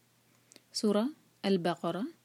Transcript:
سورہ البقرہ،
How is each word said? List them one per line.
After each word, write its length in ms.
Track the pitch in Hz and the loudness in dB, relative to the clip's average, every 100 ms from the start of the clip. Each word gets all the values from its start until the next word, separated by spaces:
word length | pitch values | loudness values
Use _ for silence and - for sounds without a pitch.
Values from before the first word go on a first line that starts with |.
| _ _ _ _ _ - - | _ _ _ _ _ -20 -12
سورہ 300 | - 214 208 247 311 _ _ | -2 2 2 0 -4 _ _
البقرہ، 600 | 202 190 175 165 175 175 277 - | 0 2 2 -2 -2 -4 -6 -10